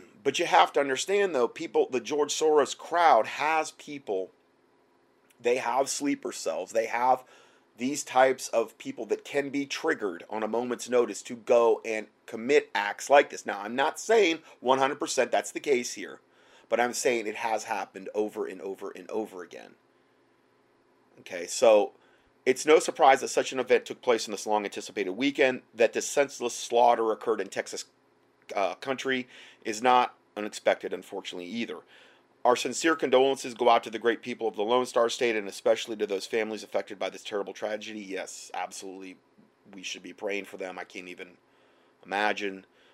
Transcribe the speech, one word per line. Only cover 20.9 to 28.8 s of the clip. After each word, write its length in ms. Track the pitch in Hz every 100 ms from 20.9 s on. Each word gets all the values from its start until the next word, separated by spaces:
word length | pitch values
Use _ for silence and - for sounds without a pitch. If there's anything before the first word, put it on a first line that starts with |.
| _ _ -
Okay, 260 | - 90 90
so 460 | - 117 107 98 - _ _ _ _ 131
it's 200 | 131 151
no 120 | 165
surprise 420 | - - 143 135
that 80 | 117
such 220 | 147 -
an 80 | 131
event 260 | 120 120 -
took 160 | 113
place 260 | - 113 -
in 40 |
this 140 | 101 110
long-anticipated 680 | 107 101 110 - 104 95
weekend. 500 | 98 139 139 131 127 -
That 200 | 110 113
this 140 | 117 -
senseless 460 | - 139 - 120
slaughter 580 | - - 117 120 117 113
occurred 300 | 104 120 104
in 60 | 95
Texas, 380 | 120 - - - _ _ _ _ _ - 104
uh, 200 | 92
country 520 | 95